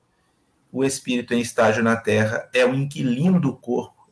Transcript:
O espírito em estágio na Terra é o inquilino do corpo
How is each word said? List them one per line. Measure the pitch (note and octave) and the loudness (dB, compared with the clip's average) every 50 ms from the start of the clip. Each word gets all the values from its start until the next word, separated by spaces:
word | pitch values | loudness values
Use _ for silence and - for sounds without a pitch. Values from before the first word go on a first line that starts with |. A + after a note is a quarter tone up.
| _ _ _ _ _ _ _ _ _ _ _ _ _ _ - | _ _ _ _ _ _ _ _ _ _ _ _ _ _ -6
O | B2+ C3+ | -2 -2
espírito | C3+ C3+ - - B2+ B2 B2 A#2 - A#2+ | -2 -2 -4 -4 -4 -4 -4 -2 -2 -2
em | A#2+ | -2
estágio | A#2 - - - A2+ A2 A2 A#2 | -2 -2 0 2 2 2 2 2
na | A2+ A2+ A#2 | 2 2 0
Terra | A2+ - - G#2+ G#2+ A2 G#2+ A#2+ - - - - | 0 0 0 0 2 2 0 -2 -4 -6 -2 0
é | B2+ B2+ | 2 2
o | B2 C3+ | 2 2
inquilino | C3+ C#3 C#3+ - D#3 C#3 B2+ A#2+ C3 D#3+ F#3+ F#3 E3 | 0 -4 -4 -4 -4 -4 -2 -2 0 2 2 2 2
do | C#3 C3 - | 2 0 -4
corpo | - - A#2 A#2+ - A2+ - - _ _ _ | -6 -6 -4 -4 -4 -4 -6 -12 _ _ _